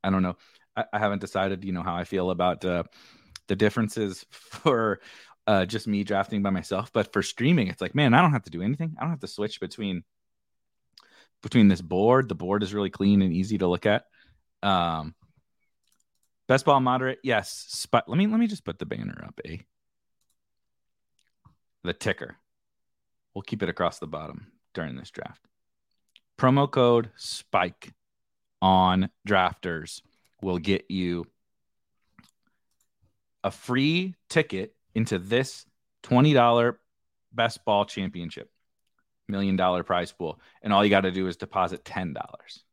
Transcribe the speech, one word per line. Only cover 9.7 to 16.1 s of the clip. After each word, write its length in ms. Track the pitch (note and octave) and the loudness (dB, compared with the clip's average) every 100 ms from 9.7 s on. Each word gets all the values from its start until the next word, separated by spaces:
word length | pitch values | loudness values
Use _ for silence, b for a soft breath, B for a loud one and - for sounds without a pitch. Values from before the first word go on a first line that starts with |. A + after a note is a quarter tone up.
| - G2+ F2+ - _ _ _ _ _ _ _ _ _ b b b _ | -8 -6 -6 -10 _ _ _ _ _ _ _ _ _ b b b _
between 260 | - B2 G#2 | -2 6 6
this 140 | F2+ | 6
board. 480 | E2+ F2+ G#2+ C3 B2+ | -2 2 4 4 2
The 40 | |
board 280 | F2 F2+ G2+ | -6 -2 -2
is 100 | G2+ | -2
really 160 | G#2 G2 | -4 -6
clean 320 | - G2 G2+ | 0 4 4
and 140 | F#2+ | 4
easy 240 | E2+ F#2+ G#2 | 0 -2 0
to 80 | F#2 | 0
look 180 | F2+ | 2
at. 220 | G#2+ G#2 _ b b b _ _ | 2 0 _ b b b _ _
Um, 520 | G2+ F#2 E2+ D#2+ D#2+ - _ _ _ _ _ _ _ _ _ | 0 0 0 -4 -8 -14 _ _ _ _ _ _ _ _ _